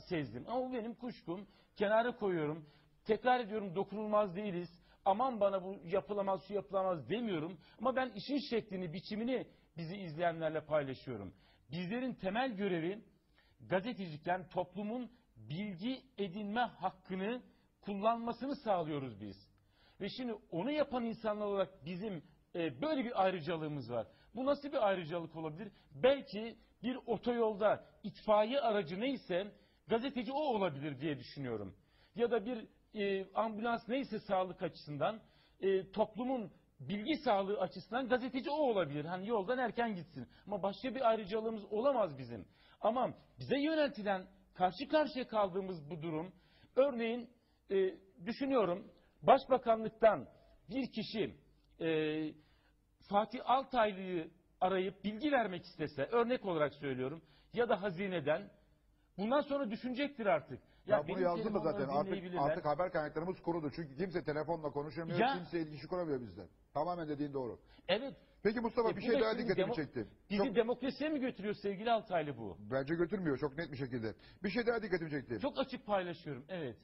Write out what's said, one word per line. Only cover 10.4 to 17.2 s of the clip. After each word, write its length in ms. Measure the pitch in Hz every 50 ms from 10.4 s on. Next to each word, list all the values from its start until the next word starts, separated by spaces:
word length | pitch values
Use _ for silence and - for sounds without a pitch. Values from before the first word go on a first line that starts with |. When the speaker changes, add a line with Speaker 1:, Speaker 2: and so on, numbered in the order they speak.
| 160 156 160 156
Speaker 1:
paylaşıyorum. 760 | 151 - 151 151 143 135 127 - - 135 123 104 101 92 - _ _ _ _ _ _ -
Bizlerin 440 | 135 170 185 170 220 247 254 254 185
temel 360 | - - 190 196 233 262 269
görevi 540 | 220 185 202 196 185 165 156 175 208 226 - - _ _ _ _ _ _ _ _ _ -
gazetecilikten 880 | 117 107 170 196 180 247 226 180 196 170 151 147 - 170 175 185 165 -
toplumun 600 | - 180 180 175 180 190 208 208 226 254 247 - - _ _ _ _
bilgi 640 | 113 110 107 147 175 208 214 185 160 196 247 262 254 - - _ -
edinme 420 | 202 196 165 214 208 202 208 240
hakkını 840 | 247 208 - - 160 185 - - - - 185 185